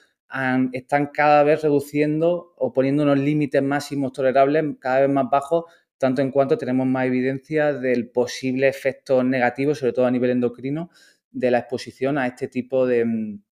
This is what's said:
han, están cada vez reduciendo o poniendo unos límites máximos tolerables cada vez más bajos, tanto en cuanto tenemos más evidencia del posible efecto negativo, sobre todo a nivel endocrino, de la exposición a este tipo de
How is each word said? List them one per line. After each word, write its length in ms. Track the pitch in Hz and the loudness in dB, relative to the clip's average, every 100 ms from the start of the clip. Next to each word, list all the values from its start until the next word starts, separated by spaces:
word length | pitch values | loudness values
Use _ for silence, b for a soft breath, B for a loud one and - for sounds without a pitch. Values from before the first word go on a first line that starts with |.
| b b _ | b b _
han, 420 | 135 131 127 131 | -6 -2 0 0
están 360 | 127 - 143 143 | -4 -2 -2 -2
cada 360 | - 147 147 | 0 4 6
vez 180 | 147 151 | 4 2
reduciendo 920 | 156 143 143 147 151 156 170 175 - - | 2 0 0 -2 -2 0 0 -2 -6 -6
o 160 | 127 | -4
poniendo 320 | - 135 143 | 0 0 2
unos 140 | 147 139 | 2 2
límites 440 | 139 151 143 143 | 2 0 0 0
máximos 500 | 135 143 - 143 131 | 0 -4 -4 -6 -6
tolerables 520 | - 131 127 139 151 156 127 | 0 0 4 4 2 -2 -6
cada 200 | 131 131 | -2 2
vez 80 | 139 | 2
más 200 | 143 123 | 2 2
bajos, 340 | 139 - 165 170 B B - | 0 0 -4 -4 B B -4
tanto 220 | 131 135 | -2 0
en 120 | 135 | 0
cuanto 260 | 139 135 156 | 0 0 0
tenemos 280 | 123 127 131 | 0 0 0
más 200 | 131 127 | 0 0
evidencia 680 | 127 127 135 - 156 147 | 0 -2 -4 -4 0 0
del 360 | 135 127 123 110 | 0 0 0 0
posible 580 | 127 120 - 131 127 135 | -2 -2 -4 -4 0 0
efecto 560 | 131 135 127 - 131 | 0 -4 -4 0 0
negativo, 520 | 127 131 120 127 139 143 | 2 2 0 0 -2 0
sobre 160 | 127 | -2
todo 140 | 127 123 | 0 0
a 40 | |
nivel 200 | 127 123 | 2 0
endocrino, 600 | 123 120 123 131 151 175 b b b _ | 0 -2 -4 -8 -8 -8 b b b _
de 200 | 131 123 | -4 0
la 60 | 123 | 0
exposición 600 | - 123 120 - 131 147 | -2 -10 -10 -6 -4 -2
a 80 | 127 | -4
este 220 | 127 131 | -6 -8
tipo 380 | 127 120 131 127 | -8 -4 0 2
de 520 | 120 117 113 107 104 _ | 2 0 -2 -6 -12 _